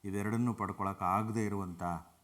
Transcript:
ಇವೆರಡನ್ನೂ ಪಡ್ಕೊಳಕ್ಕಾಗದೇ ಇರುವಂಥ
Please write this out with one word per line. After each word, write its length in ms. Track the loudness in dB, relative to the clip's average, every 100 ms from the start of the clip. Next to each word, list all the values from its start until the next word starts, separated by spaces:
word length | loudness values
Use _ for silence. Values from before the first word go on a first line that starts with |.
ಇವೆರಡನ್ನೂ 480 | -2 0 0 2 2
ಪಡ್ಕೊಳಕ್ಕಾಗದೇ 880 | 2 -2 0 0 2 2 2 2 0 0
ಇರುವಂಥ 380 | -2 -4 -4 -2 -2 -6 _